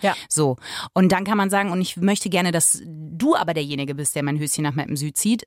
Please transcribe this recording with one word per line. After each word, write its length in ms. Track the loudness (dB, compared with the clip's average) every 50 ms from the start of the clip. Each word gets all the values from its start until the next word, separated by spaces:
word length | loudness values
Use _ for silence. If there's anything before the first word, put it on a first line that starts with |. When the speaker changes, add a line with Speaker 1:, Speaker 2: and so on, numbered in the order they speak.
Speaker 1:
Ja. 140 | -2 -2 -2 -4 -6 -4
Speaker 2:
So. 260 | 0 0 2 2 0 -2 -8 -12 -12 -12 -10 -2 2
Und 180 | 4 4 6
dann 140 | 6 4 2
kann 120 | 2 2
man 120 | 2 2 2
sagen, 220 | 2 2 2 2
„Und 100 | 0 0
ich 160 | -2 -2 -2
möchte 320 | 0 2 2 2 2 0 0
gerne, 220 | 0 2 2 2
dass 300 | 2 2 2 2 0 -2 -6
du 500 | -12 -14 -14 -12 -10 -4 0 2 2 2
aber 180 | 2 2 0 -2
derjenige 400 | -2 -2 -2 -4 -4 -4 -4 -4
bist, 200 | -4 -4 -4 -2
der 80 | -2 -2
mein 160 | 0 0 -2
Höschen 240 | -2 -2 -2 -2 -2
nach 100 | -2 -2
Meppen 220 | -2 -4 -4 -4
Süd 220 | -4 -4 -4 -4
zieht. 280 | -2 0 0 0 0 -2